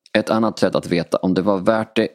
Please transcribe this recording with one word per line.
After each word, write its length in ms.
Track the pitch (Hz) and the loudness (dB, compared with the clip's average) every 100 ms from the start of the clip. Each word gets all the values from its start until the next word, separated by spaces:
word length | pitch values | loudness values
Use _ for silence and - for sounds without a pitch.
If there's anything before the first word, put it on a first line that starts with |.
| _ 110 | _ -2
Ett 120 | - | 0
annat 280 | 113 110 - | 0 0 0
sätt 160 | 95 | 0
att 120 | - - | 0 -2
veta 300 | 85 82 - | -2 0 -2
om 180 | 95 | 0
det 80 | 92 | 0
var 160 | 95 98 | 0 0
värt 380 | 98 110 110 - | 0 0 -2 -2
det 120 | - | -4